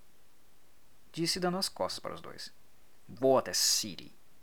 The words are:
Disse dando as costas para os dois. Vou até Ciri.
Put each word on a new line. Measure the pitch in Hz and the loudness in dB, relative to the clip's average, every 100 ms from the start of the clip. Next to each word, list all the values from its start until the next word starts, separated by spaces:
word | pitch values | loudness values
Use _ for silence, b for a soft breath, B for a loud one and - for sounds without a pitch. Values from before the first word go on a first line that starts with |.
| - - - - - - - - - - - | -14 -14 -14 -14 -14 -14 -14 -14 -14 -14 -10
Disse | - 165 190 | 0 2 4
dando | 180 180 | 2 2
as | 196 | 0
costas | - 90 - | 0 0 0
para | - | -6
os | 82 | -6
dois. | - - - - - - - - - | -8 -10 -10 -10 -14 -14 -14 -14 -10
Vou | 101 135 127 | 4 8 8
até | - | 6
Ciri. | 90 - - 110 85 - - - - | 4 6 4 2 -4 -8 -12 -14 -14